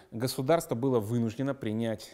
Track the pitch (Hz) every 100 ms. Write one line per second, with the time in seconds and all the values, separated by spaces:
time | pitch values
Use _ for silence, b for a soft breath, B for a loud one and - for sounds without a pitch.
0 | B 113 127 - 131 165 - 117 131 120
1 | 104 120 113 110 135 135 113 110 113 107
2 | -